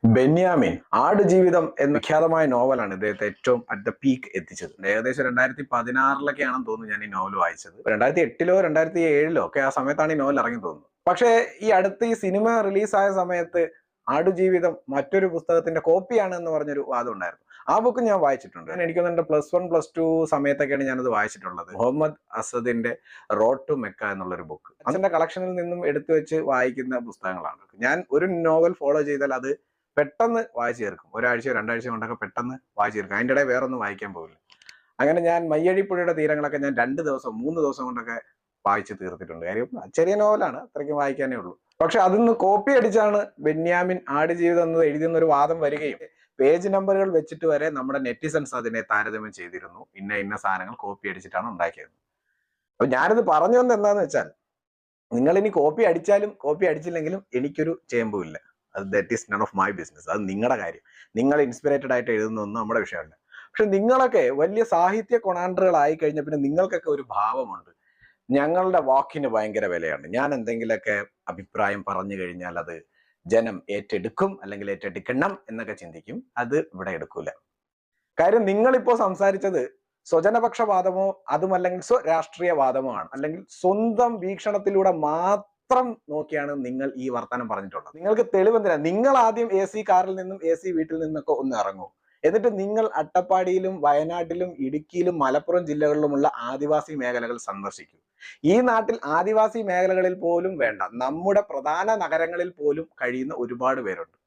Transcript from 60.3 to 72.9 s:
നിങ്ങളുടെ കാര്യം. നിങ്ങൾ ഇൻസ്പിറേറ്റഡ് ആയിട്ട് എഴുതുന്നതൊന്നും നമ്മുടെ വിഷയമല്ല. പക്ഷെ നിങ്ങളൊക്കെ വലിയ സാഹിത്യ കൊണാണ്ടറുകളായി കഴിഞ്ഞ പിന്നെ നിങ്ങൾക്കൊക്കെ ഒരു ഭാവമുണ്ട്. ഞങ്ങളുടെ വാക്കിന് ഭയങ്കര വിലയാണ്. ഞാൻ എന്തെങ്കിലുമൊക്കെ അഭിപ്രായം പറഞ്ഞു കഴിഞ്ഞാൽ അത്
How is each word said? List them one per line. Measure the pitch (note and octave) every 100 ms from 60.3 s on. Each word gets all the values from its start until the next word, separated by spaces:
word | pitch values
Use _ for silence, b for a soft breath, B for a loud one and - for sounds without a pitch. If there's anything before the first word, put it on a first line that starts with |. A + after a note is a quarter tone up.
നിങ്ങളുടെ | G2 A#2+ B2
കാര്യം. | F2+ - b b b G#2+
നിങ്ങൾ | C3 D3 C#3
ഇൻസ്പിറേറ്റഡ് | A#2+ D3 C#3 C3+ B2+
ആയിട്ട് | A#2 A2+
എഴുതുന്നതൊന്നും | A2 A2 G2+ A2
നമ്മുടെ | G#2+ A#2
വിഷയമല്ല. | G2 E2 D#2 _ B B B
പക്ഷെ | - G#3+ G3
നിങ്ങളൊക്കെ | G#3+ C4 B3+ A3+ B2+ C#3
വലിയ | D#3+ G#3+ A3
സാഹിത്യ | E3+ F3+ G#3 G#3+ A#3+ G3+
കൊണാണ്ടറുകളായി | F3 F3+ F#3 F#3 E3 D3 D#3+
കഴിഞ്ഞ | D#3+ D3+ C#3+
പിന്നെ | D3+
നിങ്ങൾക്കൊക്കെ | C#3 D#3 F#3 F3+ D#3+ D3
ഒരു | B2 G2+
ഭാവമുണ്ട്. | G#2+ A#2+ A#2+ F#2 - _ b b b b _ C3+
ഞങ്ങളുടെ | D3 F3 F#3 F3+ C3+
വാക്കിന് | C3+ C#3 D#3 C#3 A2
ഭയങ്കര | G#2+ G#2+ G2+
വിലയാണ്. | F2 E2 D2 D2 G#2+
ഞാൻ | C#3+ C#3
എന്തെങ്കിലുമൊക്കെ | A2+ A#2 A2+ A2 - G#2 G#2 _ -
അഭിപ്രായം | F#2 F#2+ - G2+ G2+ F#2+
പറഞ്ഞു | F#2+ G2 G2
കഴിഞ്ഞാൽ | F2+ F2+ F2+ E2+
അത് | E2 E2 _